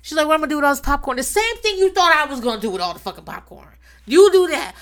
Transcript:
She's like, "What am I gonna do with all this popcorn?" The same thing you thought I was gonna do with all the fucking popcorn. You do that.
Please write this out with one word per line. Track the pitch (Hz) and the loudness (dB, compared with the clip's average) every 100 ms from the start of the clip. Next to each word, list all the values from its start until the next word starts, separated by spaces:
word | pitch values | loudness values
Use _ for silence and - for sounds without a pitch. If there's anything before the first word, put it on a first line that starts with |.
She's | - 311 | -4 -4
like, | 302 | 0
"What | |
am | 311 | 0
I | |
gonna | 302 | 0
do | 302 | 0
with | |
all | 285 | 0
this | 285 | 0
popcorn?" | - 277 277 | -2 -2 -2
The | 247 | -6
same | 262 403 453 453 | -2 -2 -2 -2
thing | 427 381 | -4 0
you | 381 | 0
thought | 381 349 | 2 2
I | 311 | 2
was | 285 269 | 0 -4
gonna | 233 220 | -6 -4
do | 214 | -6
with | 185 | -4
all | 180 | -6
the | 160 | -8
fucking | 196 - | -12 -14
popcorn. | - 156 - - - _ _ - | -16 -18 -18 -20 -20 _ _ -20
You | - 302 403 | 0 6 6
do | 370 349 | 6 2
that. | 294 190 - | -2 -6 -14